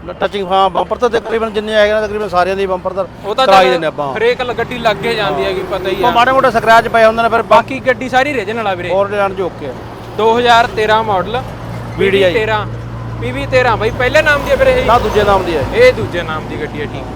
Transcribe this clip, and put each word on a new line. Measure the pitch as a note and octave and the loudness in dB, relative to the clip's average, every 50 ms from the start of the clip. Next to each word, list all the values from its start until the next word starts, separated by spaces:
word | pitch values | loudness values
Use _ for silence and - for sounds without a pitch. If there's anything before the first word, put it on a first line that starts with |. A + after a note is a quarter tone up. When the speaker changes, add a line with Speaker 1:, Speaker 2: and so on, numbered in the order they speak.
| - | -12
Speaker 1:
ਲ-, | - | -14
ਟੱਚਿੰਗ, | F3+ - - F#3 F3 G#3 G3 F3 | -8 -6 -6 -4 -4 -6 -4 -2
ਹਾਂ, | F#3+ F#3+ G3 F#3+ | 0 0 0 0
ਬੰਪਰ | E3+ F3 F3+ E3+ G#3+ | 0 -2 -4 -4 -4
ਤਾਂ | G3+ B3 A#3+ | -2 -2 -2
ਤਕਰੀਬਨ | G#3+ A#3 G#3 A3 A3 A3+ A3 A3+ | -2 -2 -4 -2 -4 -4 -4 -4
ਜਿੰਨੇ | G3 G#3+ G#3 G#3+ A3 | -4 -6 -6 -2 0
ਹੈਗੇ | G#3+ G#3 G#3 G#3+ | 0 2 2 0
ਨੇ, | A3 G#3+ | -2 -2
ਤਕਰੀਬਨ | G#3 G#3 G#3+ G#3+ F#3+ | -4 -4 -6 -6 -2
ਸਾਰਿਆਂ | E3+ F3+ F3+ F3+ G3 | 0 0 0 0 0
ਦੇ | F#3+ G3 | -2 -2
ਬੰਪਰ | F#3 F#3 F3+ E3+ F#3 | -4 -4 -4 -4 -6
ਤਾਂ | F#3 F#3+ F#3 E3 - - - | -4 -4 -6 -6 -8 -12 -8
Speaker 2:
ਉਹ | G3 A3 | -6 -2
ਤਾਂ | B3 C4 | 0 4
Speaker 1:
ਕਰਾ | A3+ F#3+ F#3+ | 6 6 6
ਹੀ | F#3 | 6
Speaker 2:
ਚੱਲ | E3+ | 6
Speaker 1:
ਦਿੰਦੇ | E3+ E3+ D#3+ | 2 2 0
ਆਪਾਂ। | D#3 C3+ C#3 C#3+ C#3 C3 | -2 -4 -2 -4 -4 -2
Speaker 2:
ਹਰੇਕ | - A3 A#3+ B3 A#3+ | 0 2 0 2 0
ਲ-, | B3 B3 | -2 -4
ਗੱਡੀ | A#3 - A#3 - B3 A#3+ | -2 -4 -4 -4 -4 -2
ਲੱਗ | A#3 A3+ G#3 | 0 0 0
ਕੇ | - - A3+ A#3 | 0 -2 -2 -2
ਜਾਂਦੀ | A3 G#3 G3 G3 - | -2 -2 -2 -2 -2
Speaker 1:
ਹਾਂ। | G3 G3 | -2 -2
Speaker 2:
ਹੈਗੀ, | F#3+ F#3+ | -2 -4
ਪਤਾ | F3+ - G3+ F#3 F3+ G3 | -4 -4 -6 -4 -2 -4
ਹੀ | F#3 G3 | -2 0
Speaker 1:
ਉਹ | F#3+ A#3+ | 0 2
Speaker 2:
ਆ। | |
Speaker 1:
ਮਾੜੇ | - A#3 A#3+ B3+ | 4 4 4 4
ਮੋਟੇ | C4 C4+ C4 C4 | 4 4 2 4
ਸਕ੍ਰੈਚ | G#3+ A3+ A3+ A3 A3+ A#3 A3+ A3+ | 2 2 4 6 6 6 4 4
ਪਏ | G3+ A#3 A3 | 4 4 4
ਹੁੰਦੇ | A3 A3 A3+ | 4 4 2
ਨੇ, | A#3 A3+ | 0 2
ਫਿਰ | A3 A#3 | 2 0
ਬਾ- | A3+ - | 2 4
Speaker 2:
ਬਾਕੀ | - - - - C4+ C4 | 4 4 4 2 -6 -4
ਗੱਡੀ | G#3+ C4 B3 - B3+ B3 | -2 -2 -2 -2 -2 0
ਸਾਰੀ | A#3 B3+ C4 D4 | 2 2 2 2
ਓਰੀਜਨਲ | D4 B3 G3 F#3+ A3 A#3 A3 | -2 -4 -4 -4 -4 -4 -2
ਆ | G3+ F#3+ | -2 -2
ਵੀਰੇ। | F3 F3 F3 | -4 -2 -2
Speaker 1:
ਹੋਰ | F3+ F#3+ G3+ G3 | 0 0 0 0
ਜਾਣ | G#3 G3+ G3+ G3 F#3+ | 0 0 0 0 0
ਜੋ | F#3 F#3 | -2 -4
ਓਕੇ | E3 - - D3 | -6 -6 -8 -10
ਆ। | C3+ A#2+ A2+ - - - - - - - | -10 -10 -10 -12 -14 -14 -14 -14 -12 -4
Speaker 2:
ਦੋ | - G#3 A3+ A3+ A#3+ | 0 2 2 2 2
ਹਜ਼ਾਰ | B3 A#3+ A#3 A3+ A#3 | 4 4 4 4 4
ਤੇਰਾਂ | - - A3 G#3+ G#3+ G#3+ A3 A3 | 2 0 -2 0 2 2 2 2
ਮਾਡਲ, | G#3+ G3+ F#3 F3+ F#3+ A3 B3+ C4+ - - - - - - - - - - - | 0 0 -2 -2 -2 -4 -6 -6 -8 -12 -12 -12 -10 -10 -10 -10 -10 -4 0
Speaker 1:
ਵੀਡੀਆਈ। | F#3+ G3 F#3+ G3 F#3+ F3+ | 0 2 2 4 2 4
Speaker 2:
ਪੀ | E3 A3 | 2 2
ਵੀ | |
ਤੇਰਾਂ, | G#3+ G#3+ A3 G#3+ G3+ F#3 - - - - - - - - - - | 0 0 -2 -2 -4 -6 -8 -10 -10 -10 -12 -10 -10 -10 -8 -6
ਪੀ | A3+ A#3+ | -6 -6
ਵੀ | B3 C4+ C#4 | -6 -6 -6
ਤੇਰਾਂ | C4+ C4+ B3+ B3 B3 A3 | 0 0 2 2 2 0
ਬਾਈ, | F#3+ G3+ A#3 | 2 0 -2
ਪਹਿਲੇ | A#3+ - B3 B3 C4 D#4 | 0 0 -2 2 2 2
ਨਾਮ | D4+ D#4 D4 C#4+ C4+ | 4 4 2 2 2
ਦੀ | C4+ | 0
ਆ | C#4 | 2
ਵੀਰੇ | - C4 C4 B3+ B3+ | 2 4 4 4 2
ਇਹ? | - | 4
Speaker 1:
ਨਾ, | - A3+ A#3+ | 4 4 4
ਦੂਜੇ | - G#3+ - G#3+ G#3 | 2 2 2 2 2
ਨਾਮ | G3+ G3+ F#3+ F#3 | 4 2 2 2
ਦੀ | F3 E3 | 0 -2
ਆ | D3 | -2
ਇਹ। | B2+ - F#3 G#3 | -2 -2 2 6
Speaker 2:
ਇਹ | B3 B3+ | 6 6
ਦੂਜੇ | B3 A3+ G#3 D#3 E3 F3 | 6 4 -4 -4 -4 -6
ਨਾਮ | E3+ D#3+ D#3+ D#3 D#3 D3+ | -6 -6 -8 -8 -8 -8
ਦੀ | D3+ D3+ | -8 -8
ਗੱਡੀ | D3+ D3 C#3+ D3+ | -8 -8 -8 -8
ਆ, | D3 | -8
ਠੀਕ। | C3+ C3+ C#3 C#3+ - - | -8 -8 -10 -10 -10 -12